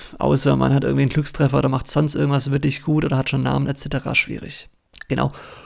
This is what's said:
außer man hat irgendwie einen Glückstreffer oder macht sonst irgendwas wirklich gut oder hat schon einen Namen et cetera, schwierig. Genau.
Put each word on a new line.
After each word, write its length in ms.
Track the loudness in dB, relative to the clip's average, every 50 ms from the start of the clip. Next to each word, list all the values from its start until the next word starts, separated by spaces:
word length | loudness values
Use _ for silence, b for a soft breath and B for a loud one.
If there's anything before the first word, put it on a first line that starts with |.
| B B B -2
außer 360 | 0 2 2 2 4 2 2
man 160 | 4 4 4
hat 120 | 4 2 2
irgendwie 180 | 2 2 2
einen 80 | 2 2
Glückstreffer 480 | 2 0 -2 -2 0 2 2 2 2 2
oder 120 | 2 2
macht 180 | 0 -2 -2 -2
sonst 260 | 0 0 0 0 0
irgendwas 380 | 0 0 2 2 0 0 0
wirklich 320 | 0 0 0 0 -2 -2 -2
gut 220 | 0 0 0 2
oder 120 | 2 0 0
hat 100 | 0 0
schon 120 | 0 0
einen 160 | 0 0 0
Namen 100 | 0 0
et 140 | -2 -4 -6
cetera, 340 | -6 -6 -6 -4 -4 -2 -2
schwierig. 560 | -2 -2 -2 -4 -10 -10 -10 -12 -14 -14 -16 _ _ _ _ -20 -14 -8 -4
Genau. 240 | 0 0 0 0 B B B B B B B